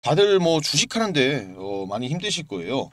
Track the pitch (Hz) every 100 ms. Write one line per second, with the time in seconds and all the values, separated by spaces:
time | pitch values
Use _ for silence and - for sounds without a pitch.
0 | - 156 202 196 170 160 147 147 - 226
1 | 220 160 131 143 95 95 98 98 95 104
2 | 123 170 208 190 156 95 85 131 87